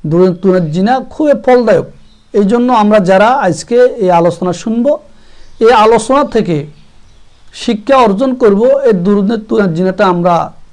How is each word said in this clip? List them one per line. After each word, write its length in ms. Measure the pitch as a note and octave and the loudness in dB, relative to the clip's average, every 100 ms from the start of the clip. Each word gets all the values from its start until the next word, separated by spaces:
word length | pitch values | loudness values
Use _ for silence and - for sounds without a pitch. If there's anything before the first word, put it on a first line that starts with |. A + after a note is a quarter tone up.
| D#3 | -2
দুরূদে 240 | E3 F#3 | 0 0
তুনাজ্জিনা 640 | F3+ G3 F#3 E3 D#3+ G3+ B3+ | 0 -2 0 -2 -2 -2 -2
খুবই 320 | - - D4+ C#4 - | -6 -4 -2 0 2
ফলদায়ক। 380 | B3+ A3 F#3 - - - _ _ | 2 2 0 -2 -14 -20 _ _
এই 120 | A3 | -2
জন্য 280 | G3+ A#3 B3 | 0 0 0
আমরা 260 | A#3+ G#3 G#3+ | 0 2 2
যারা 300 | F3+ F#3+ G#3 | 2 2 2
আজকে 480 | C4+ G3 D#3 - A#3 | 0 -2 -4 -4 2
এই 340 | B3 A#3+ F#3 | 2 0 0
আলোচনা 420 | F3 E3+ E3+ F3+ | 2 0 -2 -6
শুনবো, 460 | F3 - A3+ B3 D4+ - - - - - - | -6 -6 -2 -2 -4 -8 -20 -20 -20 -20 -2
এই 120 | A3+ | 2
আলোচনা 520 | A#3+ A3 A3+ A3 C4+ | 4 4 2 2 0
থেকে 420 | C#4+ A3+ G3 D#3 D3+ - - - - - - _ - | 0 -2 -2 -4 -6 -18 -20 -20 -20 -20 -20 _ -20
শিক্ষা 420 | - - G#3+ - C4+ | -10 -6 -6 0 2
অর্জন 380 | A#3 G3 C4+ | 2 0 -2
করব, 300 | B3+ A#3 G3 A#3+ C#4 | 0 0 2 2 2
এই 80 | C4+ | 0
দুরূদে 440 | G3 F3 G#3 G3 A#3 | 0 0 0 0 -4
তুনাজ্জিনাটা 720 | - A3 G3 D#3+ F#3 F#3 G3+ | -4 -2 -2 -2 -4 0 -2
আমরা 460 | F3 F3 E3+ D3+ - - | 0 0 -2 -4 -12 -20